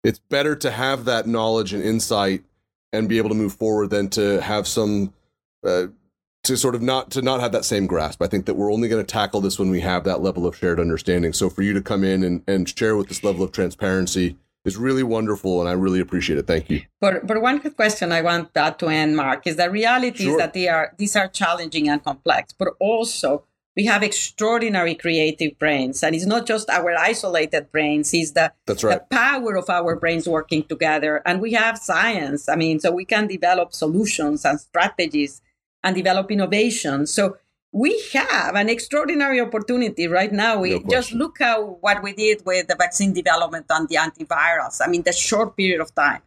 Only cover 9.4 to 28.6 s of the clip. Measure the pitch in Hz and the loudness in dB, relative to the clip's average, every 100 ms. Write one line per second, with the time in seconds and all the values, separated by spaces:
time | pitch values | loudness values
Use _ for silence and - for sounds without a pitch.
9.4 | 98 - 95 92 85 90 92 87 92 90 | -2 0 0 0 0 -2 -2 -2 -2 -2
10.4 | 87 - 92 85 85 80 - 87 85 80 | -4 -2 -2 0 0 -2 0 0 0 0
11.4 | 95 - 98 98 95 101 95 95 92 87 | -2 0 -2 -2 -2 0 2 2 0 -2
12.4 | - 98 87 - 110 107 98 - 104 92 | -2 -2 -2 -2 0 0 -2 -4 -2 0
13.4 | 92 - 92 - 101 95 90 95 87 82 | -2 -2 -4 -2 -2 0 0 0 -2 -4
14.4 | _ _ - 98 127 135 127 113 110 101 | _ _ -6 -4 -2 0 0 0 -2 -2
15.4 | 98 90 87 90 95 92 85 90 85 76 | -2 0 0 0 2 0 0 -4 -2 -2
16.4 | 69 82 - 73 - _ 202 180 190 220 | 0 -2 0 -4 -4 _ 0 0 -2 0
17.4 | 240 285 294 - 214 214 175 165 165 170 | 2 0 -4 0 0 0 -2 0 2 0
18.4 | 160 - 156 160 170 156 151 151 135 139 | -2 0 0 0 -2 2 2 2 0 -2
19.4 | 175 156 175 202 226 254 247 - 190 160 | -2 0 0 2 2 2 0 -2 0 2
20.4 | 160 190 180 160 156 - 202 208 190 - | 0 0 0 0 -2 -4 -2 0 -2 0
21.4 | 180 175 165 156 147 147 147 135 - - | 0 0 -4 -2 0 0 -2 -4 0 0
22.4 | - - 190 - 196 226 233 - 147 147 | -2 -4 -4 0 0 0 -2 -2 -2 -2
23.4 | _ _ _ - 208 202 208 - - - | _ _ _ -2 2 2 2 -2 -6 -2
24.4 | 214 233 226 196 170 165 170 165 156 160 | 0 0 0 0 0 -2 0 2 0 0
25.4 | 156 - 156 143 131 135 160 160 185 233 | -4 0 0 0 -2 -2 -2 0 0 0
26.4 | 233 220 214 165 175 170 180 226 196 170 | 0 -2 0 0 2 2 2 0 -2 0
27.4 | 156 160 147 156 151 151 151 170 156 147 | 0 -2 -2 -2 0 0 0 0 0 2
28.4 | 160 _ | 0 _